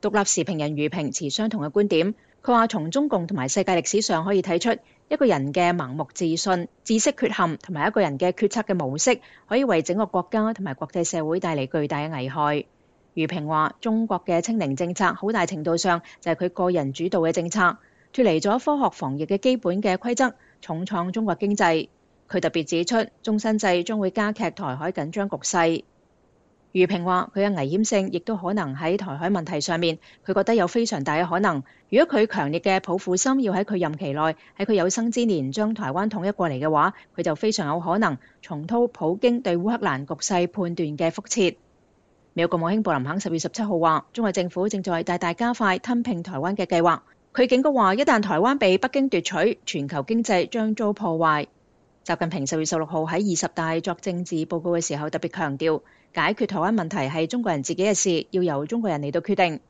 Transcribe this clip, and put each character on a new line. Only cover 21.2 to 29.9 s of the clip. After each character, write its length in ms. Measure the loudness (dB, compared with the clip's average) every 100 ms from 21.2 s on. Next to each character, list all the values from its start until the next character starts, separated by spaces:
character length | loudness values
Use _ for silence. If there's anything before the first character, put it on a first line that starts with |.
國 100 | -2 0
經 200 | 0 2
濟。 320 | 4 2 -2 _ _ _ _
佢 120 | -2
特 100 | 0
別 140 | -2
指 200 | -2 -2
出， 220 | 0 0 -2 _
終 180 | -2 0
身 160 | 0 0
制 280 | 2 2
將 140 | 0 -2
會 120 | -2
加 220 | 0 -2
劇 180 | -2 -6
台 260 | -4 -6 -4
海 160 | -6
緊 180 | -4 -6
張 180 | -4 -4
局 60 | -4
勢。 480 | -2 2 2 2 -6 _ _ _ _ _ _ _ _
余 160 | 2 2
平 160 | 2
話， 260 | 0 0 0
佢 140 | 0 0
嘅 100 | 0
危 120 | 0
險 160 | 0
性 260 | 2 0 0
亦 80 | -4
都 180 | -4 -4
可 160 | -2
能 220 | -2 -2
喺 220 | -2 -2 -2
台 200 | -4 -4
海 140 | -2
問 140 | -2
題 160 | -2 -4
上 180 | -2 0
面， 220 | 0